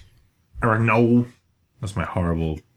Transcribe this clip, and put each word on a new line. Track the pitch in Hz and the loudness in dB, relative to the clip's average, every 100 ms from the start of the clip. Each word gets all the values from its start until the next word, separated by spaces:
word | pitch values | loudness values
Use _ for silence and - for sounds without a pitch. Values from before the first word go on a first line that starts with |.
| - _ _ _ _ - | -14 _ _ _ _ -4
Era, | 120 110 | 0 2
no. | 113 110 120 120 120 - _ _ _ _ | 2 2 4 4 0 -6 _ _ _ _
That's | 104 95 | -10 -6
my | |
horrible | 80 - 87 82 80 78 - | -6 -4 -2 -2 -4 -6 -12